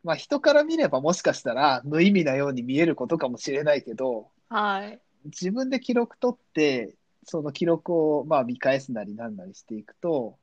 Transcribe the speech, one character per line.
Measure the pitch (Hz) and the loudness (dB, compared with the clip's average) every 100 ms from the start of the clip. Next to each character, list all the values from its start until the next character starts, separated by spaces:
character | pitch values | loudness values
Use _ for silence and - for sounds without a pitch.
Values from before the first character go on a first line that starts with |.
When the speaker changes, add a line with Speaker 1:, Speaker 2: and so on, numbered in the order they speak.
Speaker 1:
ま | 170 | -2
あ、 | 156 | -4
人 | - 285 | -2 2
か | 302 | 4
ら | 294 | 4
見 | 302 320 | 4 0
れ | 214 | 2
ば | 131 | 2
も | 147 | 0
し | 185 | 2
か | 175 | 0
し | 131 | -2
た | 131 | -4
ら | 120 147 127 | 2 2 2
無 | 139 151 | -2 4
意 | 185 | 4
味 | 202 | 4
な | 151 | 2
よ | 135 143 | 0 -2
う | |
に | 127 | -4
見 | 123 135 | -2 2
え | 170 | 2
る | 147 | 0
こ | 123 | -2
と | 160 | -2
か | 135 | -2
も | 120 | -4
し | - | -4
れ | 135 | -2
な | 151 | 2
い | 143 | 0
け | 131 | -2
ど、 | 113 131 113 - _ _ | -6 -4 -4 -8 _ _
Speaker 2:
は | 220 208 196 208 | -2 -2 -2 -6
い。 | 226 _ _ 151 | -16 _ _ -20
Speaker 1:
自 | - 180 | -6 -4
分 | 233 262 | -2 -2
で | 254 | -4
記 | - | 0
録 | 240 233 - | 0 0 -2
取 | 247 - | -4 -4
っ | _ | _
て、 | 160 147 127 104 _ _ _ | 0 2 2 -4 _ _ _
そ | - 165 | -8 -6
の | 147 | -6
記 | 143 170 | -2 0
録 | 165 175 | 0 0
を、 | 170 156 147 | 0 2 0
ま | 143 147 | 2 0
あ、 | |
見 | 123 123 | 0 -2
返 | 135 135 | 0 0
す | 135 | -2
な | 117 | -8
り | 101 | -8
な | 107 117 | -10 -10
ん | 104 | -10
な | 92 | -14
り | |
し | 98 | -20
て | _ 110 | _ -12
い | |
く | 104 _ | -12 _
と | 175 151 110 - | -4 -2 -4 -12